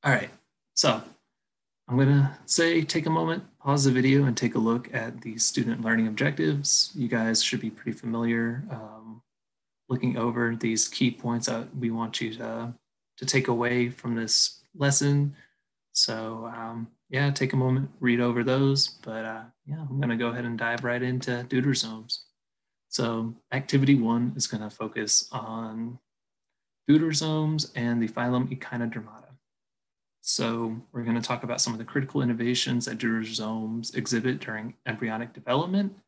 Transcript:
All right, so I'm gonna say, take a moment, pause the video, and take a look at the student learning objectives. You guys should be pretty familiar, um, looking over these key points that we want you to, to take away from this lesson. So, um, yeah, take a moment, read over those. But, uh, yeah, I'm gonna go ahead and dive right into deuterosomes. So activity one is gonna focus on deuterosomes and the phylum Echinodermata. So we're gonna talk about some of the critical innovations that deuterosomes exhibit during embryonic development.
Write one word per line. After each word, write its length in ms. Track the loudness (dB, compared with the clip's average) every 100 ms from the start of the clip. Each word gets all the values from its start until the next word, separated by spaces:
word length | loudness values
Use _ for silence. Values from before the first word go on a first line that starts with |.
All 80 | 2
right, 200 | 0 0 -12 _ _ _
so 260 | 0 2 2 -4 -20 _ _ _ _ _ _ -2
I'm 80 | 2
gonna 400 | 6 6 4 0 -2
say, 340 | 2 4 4
take 240 | 2 -2 0
a 60 |
moment, 320 | 0 0 -2 -6 _
pause 240 | 0 4
the 80 | 4
video, 340 | 4 6 6 4
and 100 | 2
take 200 | 0 2
a 20 |
look 340 | 2 0 -2 -6
at 260 | -6 -10
the 160 | -12 -2
student 440 | 0 0 -2 -2
learning 260 | 0 2 2
objectives. 840 | 0 0 2 0 2 2 2 2 -2
You 120 | -2
guys 360 | 0 2 2
should 160 | 0 0
be 100 | -4
pretty 260 | -8 -8 -6
familiar, 680 | -4 -2 0 0 0 -2 -6
um, 500 | -10 -12 -16 -18 -20 _ _ _ _ _ _ _
looking 280 | -2 0 0
over 380 | -2 0 -2 0
these 320 | -2 0 -2
key 240 | 2 0
points 340 | 0 -4 -2 -2
that 220 | -4 -6 -4
we 160 | -4
want 280 | -2 -4 -4
you 140 | -6
to, 400 | -6 -8 -6 -8 -12 _ _ _ _
to 80 | 0
take 200 | 0 2
away 440 | 2 2 2 0
from 240 | -2 -4 -4
this 480 | 0 2 2 -2 _ 0
lesson. 600 | 2 4 4 4 2 -2 -20 _ _ _ _
So, 600 | 0 0 0 -6 -8 -10
um, 360 | -8 -8 -8 -10 _ _
yeah, 180 | 2 2
take 240 | 2 2
a 40 | 4
moment, 340 | 4 2 0 -2
read 220 | 2 4
over 220 | 4 2
those. 440 | 2 4 4 4 0 -2
But, 200 | -12 -8
uh, 200 | -8 -10 -14 _ -10
yeah, 180 | -8 -6
I'm 120 | -2
gonna 160 | 0 0
go 120 | -2
ahead 160 | -2 -4
and 120 | -2
dive 260 | -2 -2
right 200 | -2 -2
into 420 | 0 -2 -2 -4 0
deuterosomes. 720 | 0 2 2 -2 -6 -6 -8 -8 _ _ _ _ _ _
So 480 | -2 0 0 -4 -6 _
activity 420 | -4 2 4 6
one 400 | 6 6 2 0 -2
is 120 | -4
gonna 240 | -4 -6
focus 580 | -8 -8 -6 0 0 0
on 680 | -8 -8 -8 -8 -6 -8 -10 _ _ _ _ _ _ _ _ 4
deuterosomes 840 | 4 6 0 0 0 0 0 -2 -2
and 260 | 0 2
the 60 | 0
phylum 420 | -2 0 0 0
Echinodermata. 800 | -4 -8 -6 -6 -6 -12 -18 -20 -20 _ _ _ _ _ _ _ _
So 560 | -4 -2 0 -2 -4 -6 -10
we're 100 | -8
gonna 180 | -2 -2
talk 220 | -2 -6
about 200 | -4 -2
some 120 | -2
of 60 | -2
the 40 |
critical 380 | -4 -4 -2 0
innovations 640 | 0 0 0 0 0 -2 -2
that 140 | -4
deuterosomes 960 | -2 -2 -2 -4 -4 -4 -4 -6 -6 -6
exhibit 420 | -2 -2 0 -4
during 360 | -6 -8 -10 -12 -8
embryonic 480 | -4 -4 -4 -8
development. 600 | -12 -2 0 2 0 0 -6